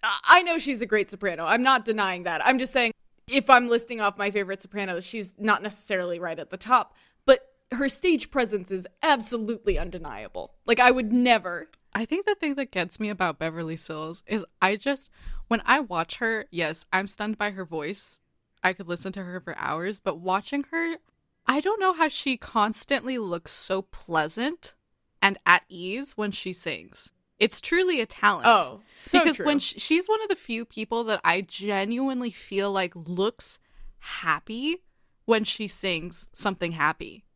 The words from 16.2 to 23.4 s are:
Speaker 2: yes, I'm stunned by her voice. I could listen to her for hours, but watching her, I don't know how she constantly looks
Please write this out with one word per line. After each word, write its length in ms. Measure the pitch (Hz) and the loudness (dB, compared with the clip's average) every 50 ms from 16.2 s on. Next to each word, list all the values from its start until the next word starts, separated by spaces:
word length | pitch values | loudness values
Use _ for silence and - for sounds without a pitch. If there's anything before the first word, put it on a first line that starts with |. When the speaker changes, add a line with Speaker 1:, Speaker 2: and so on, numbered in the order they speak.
| 247 226 226 220 - - | -2 -2 -2 -2 -4 -6
Speaker 2:
yes, 360 | - 165 170 151 160 - - _ | -4 -2 -2 -2 -4 -6 -8 _
I'm 160 | - 185 202 196 | -2 -2 -2 -2
stunned 300 | - - 208 214 220 - | -6 -6 -4 -6 -4 -4
by 140 | 208 208 | -4 -4
her 140 | 196 190 185 | -4 -6 -10
voice. 560 | 160 165 160 147 151 196 - - - - - _ _ _ _ _ _ _ _ - | -8 -6 -6 -6 -6 -8 -8 -10 -10 -12 -14 _ _ _ _ _ _ _ _ 0
I 100 | 185 185 | 0 0
could 140 | _ 196 165 | _ -6 -8
listen 240 | 175 175 - 190 190 | -6 -6 -6 -8 -8
to 100 | 202 190 | -10 -10
her 160 | 180 180 185 | -10 -10 -10
for 180 | - - 160 - | -10 -10 -10 -6
hours, 420 | - - 147 160 175 190 214 - | -6 -6 -4 -4 -6 -6 -8 -6
but 200 | _ 196 156 160 | _ -6 -6 -4
watching 460 | 170 185 185 196 202 - - 285 277 _ | -4 -2 -2 -2 -2 -4 -4 -4 -4 _
her, 240 | - 330 330 330 330 320 _ _ _ _ _ _ _ _ _ - | -4 -4 -4 -4 -6 -8 _ _ _ _ _ _ _ _ _ -2
I 120 | 254 294 | -2 0
don't 200 | 294 370 427 427 | 0 0 0 2
know 140 | 381 381 359 | 2 0 2
how 140 | 320 320 311 | 2 0 0
she 300 | - - - 285 - - | 0 -2 -2 -2 -4 -4
constantly 800 | - - - 226 208 214 220 - - - 277 254 220 247 262 247 | -6 -4 0 2 2 2 0 -4 -2 0 -2 -2 0 -2 -4 -4
looks 340 | 220 190 170 170 | -4 -4 -4 -6